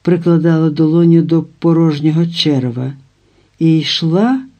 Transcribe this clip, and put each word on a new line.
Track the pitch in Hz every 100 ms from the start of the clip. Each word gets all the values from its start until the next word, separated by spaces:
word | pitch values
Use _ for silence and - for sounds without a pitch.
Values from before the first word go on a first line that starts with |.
прикладала | - 175 170 170 165 160 160
долоню | 151 156 165 170 170
до | 156 165 160 _
порожнього | 170 165 165 147 156 160 170
черева | 170 156 139 123 120 131 135 _ _ _ _ _ _
і | 165 160
йшла | 151 - 165 175 233 262 -